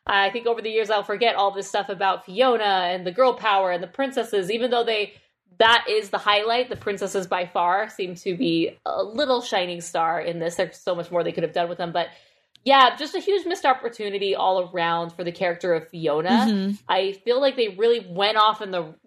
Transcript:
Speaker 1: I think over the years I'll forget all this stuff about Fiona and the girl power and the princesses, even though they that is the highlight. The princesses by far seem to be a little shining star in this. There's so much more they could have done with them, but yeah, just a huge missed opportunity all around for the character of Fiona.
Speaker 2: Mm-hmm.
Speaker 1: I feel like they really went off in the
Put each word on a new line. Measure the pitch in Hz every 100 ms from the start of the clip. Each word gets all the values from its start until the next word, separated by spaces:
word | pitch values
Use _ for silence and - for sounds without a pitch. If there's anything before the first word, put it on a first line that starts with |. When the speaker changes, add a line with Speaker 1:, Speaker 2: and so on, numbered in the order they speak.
| -
Speaker 1:
I | 202 196
think | 233 233
over | 233
the | 220
years | 220 208
I'll | 214
forget | 202 202 233 190
all | 196
this | 196 190
stuff | 208 196
about | 185 196 175 -
Fiona | 190 262 226 208 190 180
and | 185 180
the |
girl | 175 254 247
power | 214 196 185
and | 175
the | 185
princesses, | - 269 254 220 202 180
even | 226 247
though | 240
they | 233 214 202 - _ _ _ 180
that | 226 233 -
is | 214 202
the | 208
highlight. | 208 208 220 240 247
The | 202
princesses | 208 196 196 196 180
by | 185 175
far | 190 175 190 220
seem | - 185 175
to | 196 175
be | 175 165 165 - -
a | -
little | 196 226 277 247
shining | 247 202 180 170
star | 165 170 165 170
in | 170 170
this. | 165 170
There's | 170 -
so | 190 175
much | 170
more | 175
they | 170
could | 170
have | 165
done | 180 170
with | 175
them, | 170
but | 175 - - _ _ _ _
yeah, | 254 277 247 233
just | 302 370
a |
huge | 381 392 339
missed | 359 285
opportunity | 254 233 - 208 196 196 -
all | 190 185 175
around | 180 170 170 170
for | 170
the | 170
character | 170 180 170 180
of | 165 165
Fiona. | 170 156 151 175
Speaker 2:
Mm-hmm. | 214 226 196 196 202 -
Speaker 1:
I | 185 190
feel | 196 233 247
like | 277 269
they | 220
really | 185 233 240 180
went | 175 202 220
off | 214 214
in | 202
the | 180 160 -